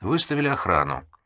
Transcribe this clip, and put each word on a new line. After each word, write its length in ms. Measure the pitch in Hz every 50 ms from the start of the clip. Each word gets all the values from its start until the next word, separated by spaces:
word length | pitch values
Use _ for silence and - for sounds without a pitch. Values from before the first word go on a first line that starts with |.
выставили 480 | - 104 160 160 - - 151 147 147 139
охрану. 580 | 139 - - 95 85 76 71 71 67 65 - - _ _ _